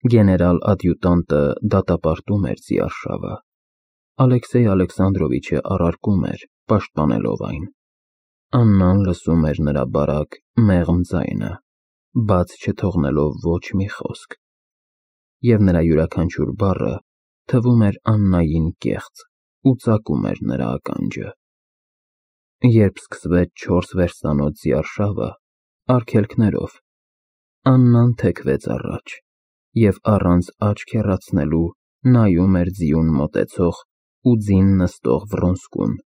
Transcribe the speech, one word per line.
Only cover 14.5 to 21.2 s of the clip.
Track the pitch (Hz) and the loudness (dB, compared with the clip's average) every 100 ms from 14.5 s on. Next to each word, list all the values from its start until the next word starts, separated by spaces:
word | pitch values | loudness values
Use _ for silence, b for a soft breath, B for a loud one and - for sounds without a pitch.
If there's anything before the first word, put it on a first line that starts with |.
| _ _ _ _ _ _ _ _ _ | _ _ _ _ _ _ _ _ _
Եվ | 120 110 98 | 2 4 4
նրա | 85 | 4
յուրաքանչյուր | 82 78 82 - 85 - 71 | 2 2 0 -2 -4 -2 -6
բառը | - 98 90 - - _ _ _ _ - | -2 -2 -2 -4 -6 _ _ _ _ -2
թվում | 127 120 120 | 0 4 4
էր | 104 - - | 2 0 -2
Աննային | 107 98 90 80 82 80 - | 0 2 2 2 0 -2 -4
կեղծ | - - - _ - _ _ _ | -6 -6 -10 _ -20 _ _ _
ու | 135 120 | 0 0
ծակում | - 107 - 67 50 | 0 -2 -2 -4 -4
էր | - | -6
նրա | - 64 58 64 | -6 -6 -6 -6
ականջը։ | - - 50 - | -8 -6 -6 -8